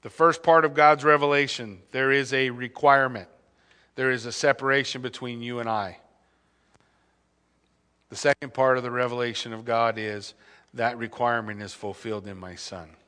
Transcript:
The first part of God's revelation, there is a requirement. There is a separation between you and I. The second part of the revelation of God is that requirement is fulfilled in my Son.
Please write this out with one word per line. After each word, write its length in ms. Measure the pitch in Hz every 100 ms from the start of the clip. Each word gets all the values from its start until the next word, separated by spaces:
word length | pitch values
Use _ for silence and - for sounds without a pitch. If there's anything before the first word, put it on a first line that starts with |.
The 80 | -
first 340 | - 165 156
part 200 | - 165
of 100 | 156
God's 280 | 143 151 151
revelation, 800 | 143 147 143 143 139 - 113 95 _
there 220 | 135 131
is 200 | 139 131
a 180 | 135 131
requirement. 800 | 120 123 - 147 139 131 120 92 _ _ _ _ _ _ -
There 160 | 131
is 140 | 127 117
a 60 |
separation 720 | 113 147 135 135 135 131 131
between 400 | 123 - 123 120
you 160 | 120 120
and 100 | 113
I. 300 | 110 98 85 _ _ _ _ _ _ _ _ _ _ _ _ _ _ _ _ _ _ _ _ _
The 60 | 110
second 380 | 147 143 139
part 220 | - 131 127
of 80 |
the 80 | 123
revelation 600 | 123 123 123 120 110 120
of 120 | 113
God 340 | 117 117 117 110
is 360 | 110 104 101 - _ - _
that 240 | - 113 117
requirement 640 | 113 - 120 117 107 104
is 120 | 104
fulfilled 540 | - 104 92 117 107 101
in 80 | 95
my 180 | 92
Son. 360 | 87 - 95 80 80